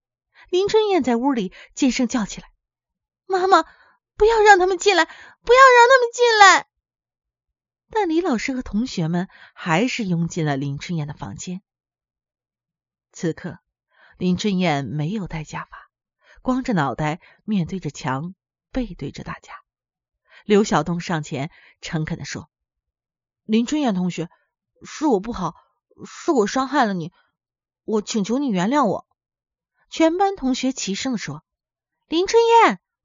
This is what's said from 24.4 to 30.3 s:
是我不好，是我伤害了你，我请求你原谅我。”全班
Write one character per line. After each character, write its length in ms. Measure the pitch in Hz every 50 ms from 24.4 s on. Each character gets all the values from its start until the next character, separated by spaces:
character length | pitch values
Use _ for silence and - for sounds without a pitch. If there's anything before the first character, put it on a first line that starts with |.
| _ _ _ _ _ _ _ _ -
是 240 | - - - 285
我 140 | 311 247 185
不 120 | 190 226 226
好， 220 | 190 180 156 - _ _ _ _ _ _ _ _ - -
是 260 | - - - - - 330
我 140 | 262 202
伤 220 | 202 - 262 262 262
害 160 | 262 294 254
了 80 | 214 196
你， 200 | 180 156 147 - _ _ _ _ _ _ _ _ _ _ _ _ _ _
我 180 | - 214 214 208
请 200 | - - 226 196
求 160 | 175 220 269
你 100 | 294 269
原 200 | 208 180 175 208
谅 160 | 269 294 277
我。” 220 | 202 165 - - _ _ _ _ _ _ _ _ _ _ _ _ _ _ _ _ _
全 280 | - - 320 330 330 359
班 160 | 392 392